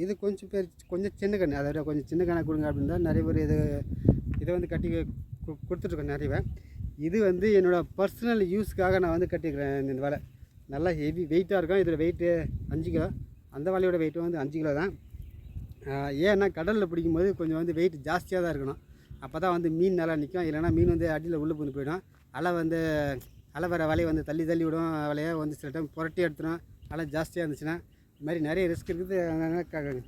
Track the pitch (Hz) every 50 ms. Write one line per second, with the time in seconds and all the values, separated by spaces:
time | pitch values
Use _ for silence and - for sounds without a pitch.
0 | 170 190 208 - 208 202 196 190 208 185 - 196 185 175 - - - - 185 175
1 | 196 202 - - 202 196 208 196 185 151 143 139 139 143 151 156 147 151 147 151
2 | 131 - 160 170 180 175 170 165 151 151 156 151 151 151 143 143 143 151 170 175
3 | 170 160 156 156 156 160 160 156 156 147 156 151 151 147 147 143 139 - - -
4 | - - - - - - - - 147 165 175 180 175 165 170 156 - 170 165 165
5 | 160 151 - - - - - - - 165 151 - - - 180 170 - 190 170 151
6 | 147 143 139 139 147 135 139 143 - - - - - - - - - - - -
7 | 147 165 180 220 208 185 180 175 196 220 208 190 185 180 180 175 156 - - -
8 | 196 190 - - 226 240 233 220 196 170 185 214 208 - - 196 185 185 190 185
9 | 180 165 165 170 180 165 - 165 156 160 143 139 143 139 139 139 135 135 135 131
10 | 135 143 147 143 - - - - - - - - - - 139 143 165 185 170 151
11 | 147 151 156 175 175 143 156 175 190 170 202 185 165 156 190 196 185 170 160 143
12 | 160 175 175 - 175 175 170 165 147 135 131 - - - - 160 165 175 160 160
13 | 156 196 - - - - - - - - - 139 147 185 190 185 190 185 180 170
14 | 160 156 151 170 170 175 170 156 135 143 147 165 156 151 139 147 175 392 - -
15 | - - - - - - - - - - - - - - - - - 143 139 139
16 | 139 143 139 139 170 202 208 196 202 190 - 160 165 190 226 214 196 165 170 170
17 | 165 165 160 160 185 202 185 - 170 160 156 160 170 170 160 160 175 185 160 143
18 | 127 151 165 180 - - 190 185 175 170 156 139 135 135 139 - - - - -
19 | - - - - 139 135 - 160 175 185 175 170 170 165 160 165 180 196 185 175
20 | 165 165 160 151 147 139 - 180 175 160 151 156 165 175 165 165 170 175 170 160
21 | 165 165 156 151 160 170 170 151 147 160 165 151 151 139 131 143 135 143 160 190
22 | - - - - - _ - 131 165 180 175 170 165 160 165 165 160 160 151 151
23 | 147 143 135 123 - - - - - _ - 147 175 175 175 165 160 156 156 165
24 | 170 160 156 156 147 151 147 165 165 156 170 165 165 160 156 165 165 165 160 151
25 | 147 147 147 147 151 165 170 156 151 151 151 - - 143 135 160 160 143 - 160
26 | 165 160 156 185 175 165 147 - - 160 165 170 - - - - - - 151 156
27 | 165 147 139 156 160 - - 175 170 151 143 - 147 156 170 170 - - - _
28 | _ _ _ _ 139 156 170 170 151 147 160 185 185 170 170 160 - - 175 170
29 | 185 180 196 185 170 165 160 160 160 160 165 175 170 - - 156 143 143 135 127
30 | 123